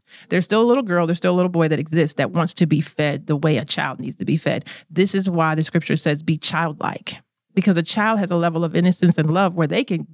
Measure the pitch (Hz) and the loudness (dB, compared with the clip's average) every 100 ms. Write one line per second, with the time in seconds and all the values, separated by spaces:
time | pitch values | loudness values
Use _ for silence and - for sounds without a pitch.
0 | _ - - 175 180 214 240 254 220 175 | _ -20 -2 -2 2 2 4 2 2 0
1 | 165 175 180 180 180 175 160 156 156 160 | 0 0 2 2 2 2 0 0 0 0
2 | 156 - 135 165 156 - 165 151 - - | 0 0 -2 0 -2 0 2 2 0 -2
3 | 147 143 - 147 156 139 147 - 143 127 | -2 -2 -4 0 2 0 -2 -4 -4 -6
4 | 127 - - 151 - 123 - - _ 165 | -10 -8 -2 -2 -2 -4 -8 -20 _ -2
5 | 196 196 190 170 160 156 156 170 - 156 | 0 0 -2 0 0 0 0 -2 -2 -2
6 | 160 147 160 156 - 160 165 151 - - | 0 -2 -2 -2 -2 -2 -4 -4 -8 -8
7 | - - _ _ _ - 196 170 165 - | -14 -16 _ _ _ 0 2 0 0 0
8 | 214 220 175 170 170 165 165 165 175 180 | 0 0 0 0 0 -2 -2 2 2 4
9 | 175 165 156 170 190 175 151 185 247 165 | 2 4 2 2 0 0 -2 0 -2 -4
10 | 151 | -6